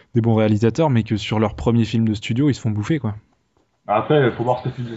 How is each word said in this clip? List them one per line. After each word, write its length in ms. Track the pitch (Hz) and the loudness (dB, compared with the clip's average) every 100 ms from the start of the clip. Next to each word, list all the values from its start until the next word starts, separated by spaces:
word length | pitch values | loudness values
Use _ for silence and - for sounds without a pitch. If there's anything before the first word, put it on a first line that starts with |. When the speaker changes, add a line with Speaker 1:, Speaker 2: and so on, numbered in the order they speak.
| _ | _
Speaker 1:
des 80 | 120 | 0
bons 140 | 113 110 | 2 4
réalisateurs, 560 | 107 104 113 113 160 | 4 2 2 2 2
mais 100 | 117 | 2
que 160 | 107 107 | 0 -4
sur 220 | - 107 | -2 0
leur 160 | 107 - | 0 0
premier 280 | 123 117 107 | 0 2 2
film 220 | 117 110 | 0 0
de 60 | |
studio, 340 | 107 - 117 147 | -2 -4 0 0
ils 40 | |
se 80 | 120 | 0
font 80 | 113 | -2
bouffer, 300 | 104 104 160 | -4 -2 -2
quoi. 160 | 110 107 - _ _ _ _ _ - | -4 -8 -16 _ _ _ _ _ -4
Speaker 2:
Après, 420 | 104 110 151 123 | -2 2 2 2
faut 100 | - | 0
voir 160 | 117 120 | -2 -2
ce 100 | 131 | -4
que 60 | 127 | -8
tu, 80 | 117 | -10